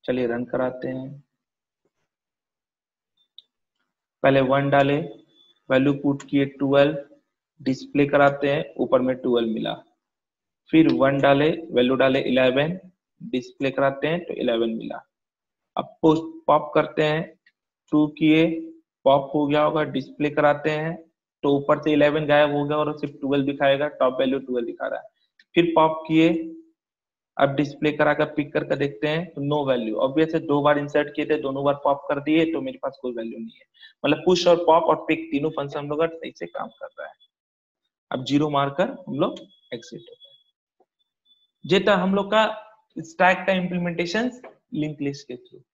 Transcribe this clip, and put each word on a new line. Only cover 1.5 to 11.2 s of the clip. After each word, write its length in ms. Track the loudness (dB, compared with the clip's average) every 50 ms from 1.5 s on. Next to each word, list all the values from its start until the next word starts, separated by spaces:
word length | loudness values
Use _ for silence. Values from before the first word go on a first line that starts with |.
| _ _ _ _ _ _ _ _ _ _ _ _ _ _ _ _ _ _ _ _ _ _ _ _ _ _ _ _ _ _ _ _ _ _ _ _ _ -20 _ _ _ _ _ _ _ _ _ _ _ _ _ _ _ _
पहले 180 | 2 4 4 4
वन 260 | 2 2 2 0 2 2
डाले, 260 | 4 4 4 4 2 0 -2 -6 -12 -20 _ _ _ _ _ _ _ _ _ 0
value 240 | 2 4 4 2 0
put 280 | 2 0 -2 -2 -2
किए 220 | -6 -2 0 0 0 0
twelve, 440 | -2 -4 0 2 4 4 4 4 2 -4 -10 _ -20 _ _ _ _ _ _ _ _ _
display 460 | -4 -4 -4 -4 -8 -4 0 0 2
कराते 440 | 4 4 4 4 4 2 2 -2 -2
हैं, 140 | 0 -2 -4 -8 -6
ऊपर 240 | -6 -2 2 2 2
में 140 | 2 0 -2
ट्वेल्व 340 | -2 -2 0 0 2 0 -2
मिला, 240 | -4 -4 -4 -6 -8 -10 _ _ _ _ _ _ _ _ _ _ _ _ _ _ _ _ _ _
फिर 220 | 4 6 6 6 4
वन 240 | 4 2 2 2 4